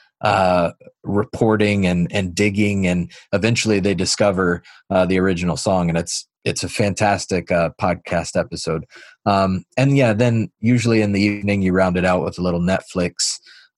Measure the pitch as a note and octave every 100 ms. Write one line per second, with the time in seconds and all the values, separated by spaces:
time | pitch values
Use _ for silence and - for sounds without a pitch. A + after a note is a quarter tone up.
0 | _ _ G#2+ G2+ F#2 F2+ E2+ - - _
1 | - G2 G#2+ - A#2 G#2+ G#2 G2+ F#2 F2+
2 | E2+ G#2 F#2 E2+ G#2 G2+ G#2 G2+ F#2 F2+
3 | E2+ - - - G#2+ A#2+ A2 G#2 F#2+ F2+
4 | F#2 - G#2 F#2 F#2 F2 - - _ F#2+
5 | F2+ F#2 F#2 F2 F2+ D2+ - F#2 F2 E2
6 | E2 - - _ - - F2+ - G#2 -
7 | G#2+ G2 - F#2 E2+ F2+ E2 - F#2+ E2+
8 | - F2 E2 F2+ E2 D#2+ - D#2+ - -
9 | - - G#2+ G2 G2 F#2 - - C3+ C#3
10 | B2 G#2 B2 A2+ G#2+ - A2 B2 A2+ A2
11 | G#2 G2+ G#2 G#2 G2+ G2+ F#2+ F#2 F#2 F2+
12 | F2+ F2+ D#2+ - F2+ F2 F2 F#2 - F#2
13 | F2 - - - - - _